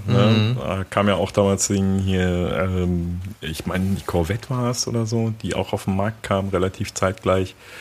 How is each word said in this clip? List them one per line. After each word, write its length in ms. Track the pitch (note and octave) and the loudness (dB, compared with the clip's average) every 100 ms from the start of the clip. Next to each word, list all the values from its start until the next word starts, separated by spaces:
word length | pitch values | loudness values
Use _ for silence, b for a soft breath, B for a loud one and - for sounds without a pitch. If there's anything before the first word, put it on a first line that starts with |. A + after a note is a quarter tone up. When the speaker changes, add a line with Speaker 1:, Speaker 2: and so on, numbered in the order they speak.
| G2 | 0
Speaker 1:
ne? 480 | B2 G#2+ A2 A2 B2 | 4 6 4 2 0
Speaker 2:
Mhm. 20 | |
Speaker 1:
Da 260 | C#2+ F#2+ F#2 | -4 -4 -2
kam 180 | G#2+ G2+ | 2 2
ja 80 | F2+ | 2
auch 140 | F#2+ | 2
damals 380 | - G2 F#2+ - | 2 4 2 2
Ding 320 | G2+ F#2+ F#2+ | 2 2 2
hier, 680 | F#2+ F#2 F#2 F2+ E2+ D2 F#2 | 2 2 2 0 0 0 0
ähm, 540 | F#2 F2+ F2 F2 F2 F#2+ - | 0 0 0 -2 -6 -10 -10
ich 260 | D#2 D#2+ F2 | -8 -6 -4
meine, 280 | F2+ F#2+ F#2 | -2 0 -2
die 80 | - | -2
Corvette 440 | F2 D#2+ G#2+ - | -2 0 -4 -4
war 220 | B2+ A#2+ | -2 -2
es 160 | B2 - | -2 -2
oder 180 | A#2 A2 | -2 -2
so, 280 | A#2 A2+ A2 | 0 -2 -4
die 100 | F#2+ | -4
auch 180 | - - | -4 -2
auf 120 | G2+ - | -4 -2
den 100 | F#2+ | 0
Markt 280 | G#2 A2 | -2 -4
kam, 260 | - G2 G2 | -2 0 2
relativ 460 | F#2 F#2 - G2+ - | 0 0 -2 -8 -2
zeitgleich. 580 | F#2+ F#2+ F#2+ F#2 F#2+ - B B | -2 0 2 2 0 -6 B B